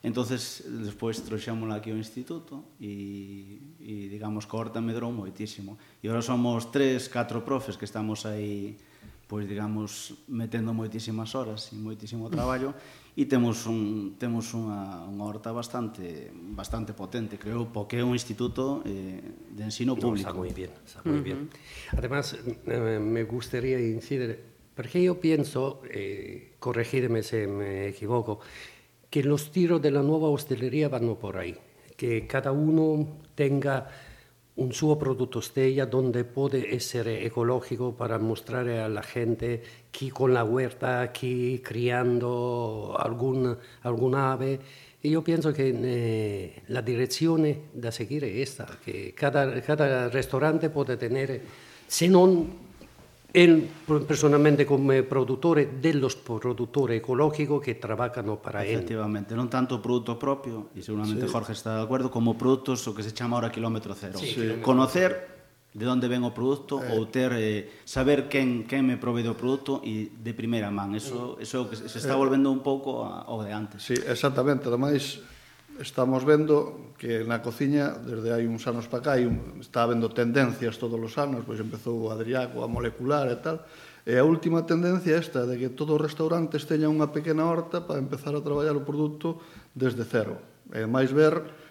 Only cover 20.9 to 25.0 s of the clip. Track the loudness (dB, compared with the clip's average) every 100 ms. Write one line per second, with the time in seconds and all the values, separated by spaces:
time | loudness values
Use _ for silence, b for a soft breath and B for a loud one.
20.9 | -10 -2 -2 -2 -6 -10 -14 -20 -18 -4
21.9 | -4 -2 -2 -4 -8 -8 -8 -4 -2 0
22.9 | 0 0 -2 -2 -6 -6 -4 -2 0 0
23.9 | -2 -4 -4 -4 -8 -14 _ _ -12 -4
24.9 | 2